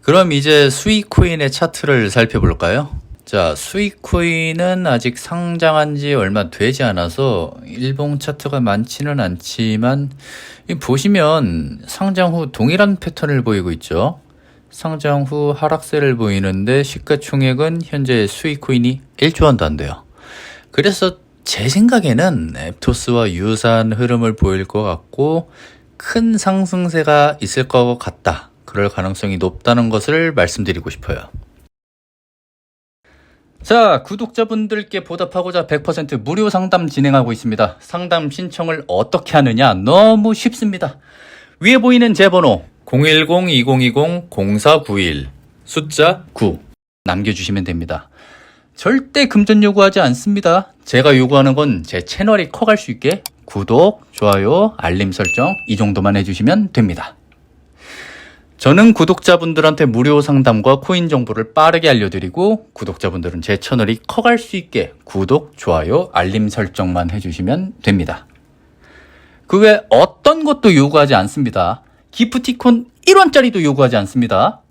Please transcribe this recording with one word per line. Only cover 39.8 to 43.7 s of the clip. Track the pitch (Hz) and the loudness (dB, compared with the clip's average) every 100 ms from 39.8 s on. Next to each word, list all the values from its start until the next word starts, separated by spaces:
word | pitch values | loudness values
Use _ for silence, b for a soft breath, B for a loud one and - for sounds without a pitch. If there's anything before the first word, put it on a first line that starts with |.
| 104 175 220 220 214 214 | 4 6 6 6 2 0
쉽습니다. | 240 233 214 185 156 - B B B B B B | -4 -2 -6 -4 -8 -8 B B B B B B
위에 | 185 254 | 2 4
보이는 | 240 247 233 | 4 4 4
제 | 196 196 | 4 4
번호 | 180 151 92 - _ - | 6 2 0 -4 _ -4
공일공 | 127 156 156 156 175 185 | 0 4 2 2 0 2
이공이공 | 135 120 | 0 2